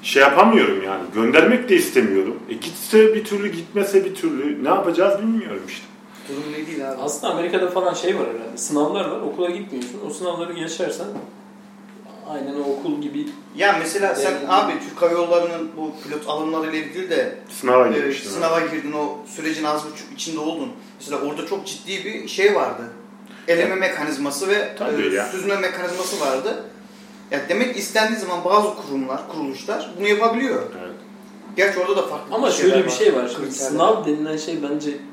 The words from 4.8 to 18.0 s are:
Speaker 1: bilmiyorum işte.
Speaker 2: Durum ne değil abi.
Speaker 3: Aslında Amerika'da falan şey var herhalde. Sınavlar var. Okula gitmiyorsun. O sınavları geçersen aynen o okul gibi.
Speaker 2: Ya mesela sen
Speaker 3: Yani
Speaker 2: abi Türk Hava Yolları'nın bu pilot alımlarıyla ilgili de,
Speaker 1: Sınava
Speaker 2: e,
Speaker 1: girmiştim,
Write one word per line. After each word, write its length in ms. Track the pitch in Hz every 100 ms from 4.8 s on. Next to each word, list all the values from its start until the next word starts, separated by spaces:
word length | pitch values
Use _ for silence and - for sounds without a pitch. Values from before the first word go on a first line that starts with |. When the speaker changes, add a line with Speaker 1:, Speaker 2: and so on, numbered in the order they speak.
| 175 165 196 196
Speaker 1:
bilmiyorum 400 | 220 226 190 98 -
işte. 180 | - - - - - -
Speaker 2:
Durum 140 | 139 151
ne 140 | 151 156
değil 240 | 156 135
abi. 100 | 131
Speaker 3:
Aslında 320 | 143 147 -
Amerika'da 360 | 170 170 185 180
falan 240 | 185 180
şey 220 | 170 175 202
var 100 | 117 113
herhalde. 220 | 113 -
Sınavlar 480 | - 147 151 196 170
var. 100 | -
Okula 280 | 147 - 175
gitmiyorsun. 500 | 180 202 127 123 202 208
O 20 |
sınavları 440 | - 180 170 170
geçersen 540 | 165 160 - 170 151 190 208 - - - - - - - - - - -
aynen 240 | 143 139
o 180 | 147 139 135
okul 220 | 170 143
gibi. 260 | 147 143 147 - - 143
Speaker 2:
Ya 180 | 196 160
mesela 360 | 160 202 196 151
sen 160 | 139
Speaker 3:
Yani 120 | 143 143
Speaker 2:
abi 240 | 180 - - -
Türk 120 | -
Hava 100 | 170
Yolları'nın 580 | 170 170 175 170 165 160 156
bu 140 | 156 147
pilot 240 | 143 151 -
alımlarıyla 520 | 151 156 160 156 156
ilgili 300 | 151 170 185
de, 260 | 160 127 - -
Speaker 1:
Sınava 380 | - 127 127 120
Speaker 2:
e, 40 |
Speaker 1:
girmiştim, 400 | 110